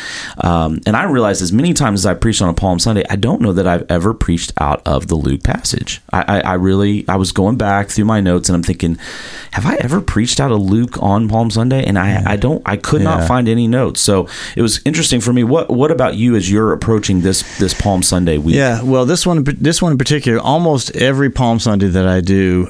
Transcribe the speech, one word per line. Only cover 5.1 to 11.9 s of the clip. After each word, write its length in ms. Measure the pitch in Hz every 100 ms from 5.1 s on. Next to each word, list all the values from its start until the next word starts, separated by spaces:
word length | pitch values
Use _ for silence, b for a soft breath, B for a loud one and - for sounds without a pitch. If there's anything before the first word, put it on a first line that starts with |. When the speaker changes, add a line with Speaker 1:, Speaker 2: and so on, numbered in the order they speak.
| 80
Speaker 1:
Luke 260 | 69 67
passage. 580 | - - - - - - -
I, 260 | - - 101
I, 20 |
I 140 | -
really, 500 | 92 92 95 101 104 -
I 80 | 95
was 160 | 95
going 240 | - 98 120
back 320 | 104 101 98
through 160 | -
my 160 | 104 110
notes 280 | 95 87 87
and 80 | 90
I'm 60 |
thinking, 360 | 85 90 85 82 B B B B B
"Have 140 | - 123
I 100 | 294
ever 240 | 120 170
preached 400 | - - 120 -
out 120 | 135
of 80 | 110
Luke 420 | 98 107 120 -
on 260 | 101 101 110
Palm 220 | 110 117
Sunday?" 340 | 107 120 135
And 140 | 131